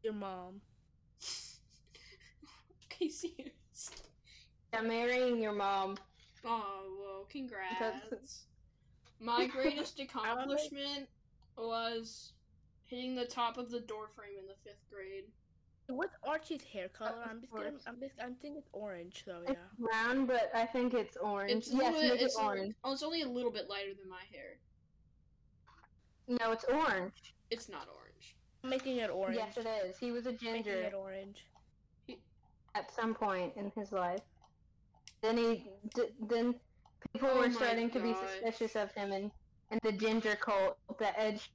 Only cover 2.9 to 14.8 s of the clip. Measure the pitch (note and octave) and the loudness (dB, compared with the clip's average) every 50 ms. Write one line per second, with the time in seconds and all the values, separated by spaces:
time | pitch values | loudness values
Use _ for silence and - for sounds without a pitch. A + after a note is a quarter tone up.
2.9 | - - F#4 D4+ - - - E4+ - - C4+ C#4 - _ - _ _ - - - | -4 -2 -2 -2 -2 -4 -8 -8 -8 -8 -14 -14 -14 _ -20 _ _ -12 -12 -12
3.9 | - - - - _ _ _ - - - - - _ _ _ _ - A#3 A3+ A3+ | -12 -14 -18 -20 _ _ _ -20 -20 -20 -20 -20 _ _ _ _ -2 0 2 2
4.9 | A3+ A3+ A#3+ A#3+ B3 B3+ B3+ B3 A#3+ A#3 A3 G#3+ G#3 G3+ G3+ G3 G3 G3 F#3+ F#3+ | 2 4 4 4 4 6 6 4 4 4 2 2 2 2 4 4 4 4 2 0
5.9 | G3 G3+ - - _ - - - - - - A#3 A#3 A3+ G#3 G3 G3 F#3+ G3 G3 | -2 -6 -10 -18 _ -20 -20 -20 -20 -12 -2 0 0 0 0 -2 -4 -6 -8 -8
6.9 | F#3+ G3 G3 G3 F#3+ G3 G3+ G3+ - C#4+ C4 A#3+ A3+ G3 F#3+ F#3 F#3 F#3 A3 A3 | -8 -8 -8 -8 -8 -10 -12 -10 -8 -8 -8 -6 -6 -6 -4 -4 -2 0 0 0
7.9 | - C4 G#3+ A3 B3 - C4+ - - - - _ - - - - _ _ _ - | -2 -4 -8 -8 -10 -10 -10 -16 -18 -18 -18 _ -20 -20 -20 -20 _ _ _ -20
8.9 | - - _ - - _ A3 A#3 A#3 A#3+ B3 B3+ B3+ C4 C4 D#4 C#4+ D4 E4 - | -20 -20 _ -20 -20 _ -2 0 2 2 2 2 2 2 2 2 2 0 -4 -6
9.9 | - - C#4 C4+ - C4 G#3+ A3 A#3 B3 C4 C4+ C#4 D4 D4+ D4 C#4+ C#4 C#4 C#4+ | -6 -10 -10 -6 -4 -2 -2 0 0 0 0 0 0 0 0 -2 -6 -6 -4 -4
10.9 | C#4+ C#4 C#4 - - _ _ _ _ - - - - - A3+ A3+ A3+ A3+ A3+ A3+ | -4 -6 -8 -12 -16 _ _ _ _ -20 -20 -20 -10 -8 -4 -2 -2 0 -2 -2
11.9 | A#3 A3+ A3+ A3+ - - - - - - _ _ - - - _ _ - _ - | -2 -4 -6 -8 -12 -14 -16 -18 -20 -20 _ _ -20 -20 -20 _ _ -20 _ -10
12.9 | B3 B3 B3+ B3+ B3+ B3 B3 B3 - B3 A#3+ A#3 A#3 B3+ B3 A3+ A#3 A#3+ A#3 A3 | -8 -6 -4 -4 -2 -2 -2 -2 0 0 0 0 0 -4 -8 -6 -6 -8 -6 -6
13.9 | A3 G#3+ G#3+ G#3 - - G#3 G3+ G3+ G3 F#3+ G3 G3 - - G#3+ G3+ - | -8 -8 -8 -12 -14 -18 -16 -14 -14 -14 -14 -14 -18 -18 -18 -20 -20 -20